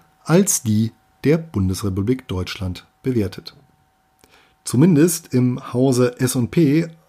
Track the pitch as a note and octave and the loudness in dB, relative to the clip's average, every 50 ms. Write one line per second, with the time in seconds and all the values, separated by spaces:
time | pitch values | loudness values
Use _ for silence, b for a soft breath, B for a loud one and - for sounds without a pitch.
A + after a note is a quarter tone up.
0 | B B B B _ - D#3 F#3 G3+ - - - - A2+ G#2+ G#2+ A2+ A2 - _ | B B B B _ 2 2 2 2 2 -2 -2 0 0 0 2 0 -2 -4 _
1 | _ _ _ _ - C3 D#3 E3 D#3+ - - G#2 F#2+ F#2 F#2+ - - G2+ F#2 G2 | _ _ _ _ 0 0 0 0 -2 -4 -4 -2 -2 -2 -2 -4 -4 -4 -4 -4
2 | G2 A2 C3 B2+ - - F#2+ F#2 F2+ - - - G2 F#2 F2 - - _ _ _ | -2 -2 -4 -4 -4 -8 -8 -8 -8 -8 -10 -8 -8 -8 -8 -10 -16 _ _ _
3 | _ C3 B2+ A#2 G2+ F#2 - - - - - - _ _ _ _ _ _ _ _ | _ -4 -2 -2 -2 -4 -6 -12 -18 -20 -20 -20 _ _ _ _ _ _ _ _
4 | _ _ _ _ b b b b b b b b _ - - A#2+ D3+ G3 F3 C#3 | _ _ _ _ b b b b b b b b _ -2 2 4 4 6 6 4
5 | D#3 F3+ E3+ - - - - B2+ B2+ B2 B2 - - - - A#2+ C3 C3+ B2+ A#2+ | 4 2 0 -4 -8 -4 -2 0 0 0 -2 -4 -10 -6 -2 0 2 2 2 2
6 | B2+ B2 - - B2+ B2 - C3 A#2+ - - F3 E3 C3+ C#3 D#3+ E3 E3 - _ | 2 0 0 -2 -4 -2 -2 -2 -4 -2 0 2 2 4 2 0 -2 -4 -10 _
7 | _ | _